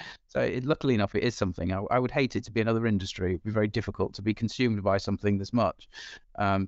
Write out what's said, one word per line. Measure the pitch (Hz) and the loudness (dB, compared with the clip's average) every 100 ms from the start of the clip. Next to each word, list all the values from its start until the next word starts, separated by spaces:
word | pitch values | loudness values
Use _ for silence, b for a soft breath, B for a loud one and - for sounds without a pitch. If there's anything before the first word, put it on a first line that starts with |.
| B B _ | B B _
So, | 131 | -2
it, | 120 113 127 | 0 0 0
luckily | 156 135 113 | 0 2 2
enough, | 101 104 | 2 0
it | |
is | 120 | 0
something. | - 101 - 87 | 0 -2 -2 -2
I, | 92 101 | -2 0
I | 127 | 0
would | 123 | 0
hate | 147 131 95 | 0 0 -2
it | |
to | - | -4
be | 113 | -2
another | 110 113 113 | 2 2 2
industry. | 101 92 - 90 | 2 0 -4 -2
It | 90 | -2
would | 107 | -2
be | |
very | 107 104 | 0 0
difficult | 110 - - 95 - | 0 -4 -2 -4 -2
to | |
be | 104 | -2
consumed | 107 113 - 123 104 | 0 -2 0 2 2
by | 98 98 | 2 0
something | - 98 104 98 | 0 0 2 0
this | 95 | 0
much, | 120 95 - - B B B B - | 2 2 0 -12 B B B B -2
um, | 101 98 | 0 2